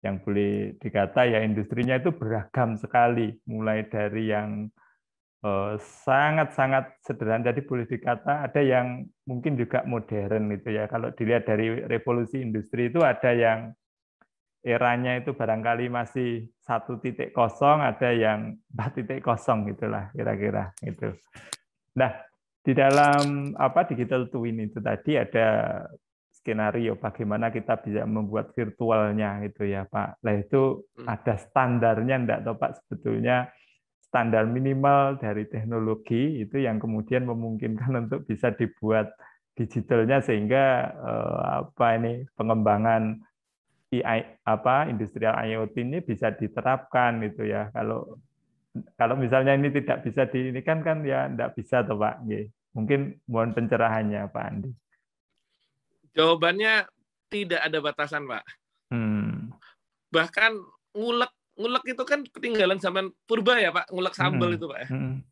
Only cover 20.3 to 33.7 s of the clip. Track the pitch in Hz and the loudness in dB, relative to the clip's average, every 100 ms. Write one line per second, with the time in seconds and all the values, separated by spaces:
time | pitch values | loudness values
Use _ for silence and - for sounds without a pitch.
20.3 | 104 104 101 98 - 107 - 110 95 _ | -2 -2 -2 -4 -8 -10 -6 -8 -8 _
21.3 | - - - _ _ _ - 131 - - | -20 -16 -16 _ _ _ 0 0 0 -16
22.3 | _ _ _ - 131 135 143 143 143 143 | _ _ _ 0 4 6 8 8 6 4
23.3 | 143 139 - 139 147 175 120 120 131 123 | 0 -4 0 2 2 2 -2 0 0 -2
24.3 | 131 117 113 107 117 107 104 - 147 104 | -4 -4 -4 -4 -4 -4 -2 0 0 0
25.3 | 117 110 107 110 - - - _ _ _ | 2 4 4 0 -4 -10 -18 _ _ _
26.3 | _ - 107 107 110 113 107 107 - 110 | _ -6 -2 0 0 -2 -2 -6 -6 -4
27.3 | 107 113 113 110 113 - 104 110 110 104 | -2 -2 -4 -2 -4 -2 -4 -2 -2 -2
28.3 | 107 - - 110 - 117 110 107 107 107 | -4 -6 -6 -6 -2 2 2 2 0 -2
29.3 | 101 104 - 101 98 95 107 101 - 113 | -4 -8 -6 -4 -4 -4 -4 -6 -4 -2
30.3 | 104 101 139 135 131 - - 123 107 - | -2 0 2 2 -2 -10 -12 -8 -4 -2
31.3 | 104 - - 127 120 117 110 120 131 120 | -4 0 0 2 4 4 2 0 0 0
32.3 | 110 - 113 127 - _ - - 113 117 | -2 -4 -4 -4 -6 _ -8 -4 -2 2
33.3 | 123 123 _ _ | 2 0 _ _